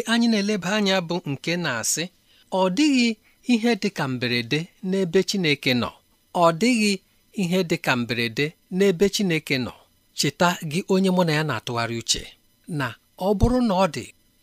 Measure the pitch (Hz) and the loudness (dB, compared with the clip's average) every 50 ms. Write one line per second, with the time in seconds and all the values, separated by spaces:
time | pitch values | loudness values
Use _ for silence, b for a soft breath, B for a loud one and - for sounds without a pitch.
0 | - 226 226 233 233 233 220 208 196 208 214 196 160 180 208 214 208 190 190 190 | 0 0 0 2 2 2 2 2 0 -2 -2 -2 -2 -2 -2 0 2 2 0 0
1 | 175 160 175 180 - 151 139 - - 165 170 180 170 147 123 113 107 - - - | 0 -2 -6 -6 -4 -6 -8 -6 -4 -4 -4 -2 -2 -4 -4 -2 -2 -4 -4 -4
2 | 170 185 b b b b b b b b - 185 190 185 180 277 302 302 269 247 | -6 -8 b b b b b b b b 0 0 2 2 2 2 2 4 4 4
3 | 240 233 220 b b b b b b - 247 214 220 240 233 190 - 196 - - | 2 2 0 b b b b b b 0 2 2 4 0 0 0 -2 -4 -4 -2
4 | 151 131 127 120 123 120 120 120 117 113 147 151 175 - _ _ - 185 190 196 | -4 -4 -2 -4 -2 -2 -2 -2 -2 -2 -2 -2 -2 -6 _ _ -6 -4 -2 -2
5 | 190 170 175 190 185 - - 196 175 151 143 - - 139 123 120 107 90 - - | -2 2 2 2 2 2 -2 0 2 0 0 2 0 0 0 0 0 -4 -6 -12
6 | _ _ _ _ _ _ - 180 170 165 165 156 220 247 254 220 214 208 196 190 | _ _ _ _ _ _ 0 4 4 4 4 4 2 2 2 2 2 0 0 -2
7 | - _ _ _ _ _ - 226 185 165 185 190 185 160 170 - - 156 131 120 | -6 _ _ _ _ _ -6 -4 -2 0 0 0 0 0 -2 -2 0 0 0 0
8 | 120 110 123 117 117 117 113 143 143 156 - _ _ _ 175 185 196 196 180 160 | 0 -2 -2 -4 -4 -4 -2 -4 -4 -4 -6 _ _ _ 0 2 2 2 4 2
9 | 202 196 - - 202 180 160 156 - - 143 127 120 104 - - _ _ _ _ | 0 0 2 0 0 0 0 -2 -2 -2 -4 -4 -4 -6 -10 -14 _ _ _ _
10 | _ _ _ - - 147 - - 180 175 175 - 175 156 143 185 - - 196 190 | _ _ _ -4 -2 -2 0 2 2 2 2 -2 -6 -6 -4 -4 -2 0 0 2
11 | 190 185 180 180 175 160 151 151 160 151 123 107 - - 120 117 117 113 117 117 | 2 2 2 2 2 2 0 0 0 -2 -4 -6 -6 -6 -4 -4 -4 -4 -4 -6
12 | - - - - - - - _ _ _ _ _ _ - 175 147 131 117 - - | -4 -4 -4 -4 -6 -12 -20 _ _ _ _ _ _ -8 -6 -4 -4 -6 -6 -12
13 | _ _ _ - 185 196 214 190 226 233 247 254 247 220 180 185 196 170 - 127 | _ _ _ -4 -2 -2 2 2 2 2 4 2 2 2 2 2 2 0 0 -6
14 | 95 - - _ _ _ _ _ | -12 -12 -18 _ _ _ _ _